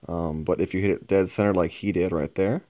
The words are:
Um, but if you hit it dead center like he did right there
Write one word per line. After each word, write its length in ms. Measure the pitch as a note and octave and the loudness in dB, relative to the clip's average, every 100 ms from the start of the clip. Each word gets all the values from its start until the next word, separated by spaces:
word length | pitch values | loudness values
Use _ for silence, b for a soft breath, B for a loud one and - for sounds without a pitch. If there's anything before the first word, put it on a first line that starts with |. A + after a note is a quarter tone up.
| - | -6
Um, 360 | E2+ E2+ D#2 | -4 -2 -4
but 180 | D2+ F2 | -2 0
if 120 | F#2+ | 0
you 80 | F#2+ | 0
hit 100 | G2 | 0
it 160 | F2+ - | -2 2
dead 220 | G2 F#2 | 2 2
center 240 | - G2+ | 2 2
like 180 | F#2+ E2+ | 2 0
he 200 | - G2+ | -2 -2
did 200 | F2 F2+ | 0 0
right 220 | E2 D2 - | 0 -4 -2
there 280 | F#2+ C#3+ - | 0 0 -6